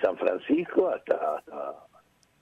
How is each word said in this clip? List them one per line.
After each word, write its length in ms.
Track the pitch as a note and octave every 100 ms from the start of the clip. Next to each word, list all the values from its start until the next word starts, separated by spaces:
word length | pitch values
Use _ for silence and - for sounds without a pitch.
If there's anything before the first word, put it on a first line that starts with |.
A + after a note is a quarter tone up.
San 160 | G2 -
Francisco, 720 | F#2 F#2 - E3 F3 - F3+
hasta, 480 | - - - - D2+
hasta 500 | - C#2+ C#2+ C#2+ - _ _ _ _ _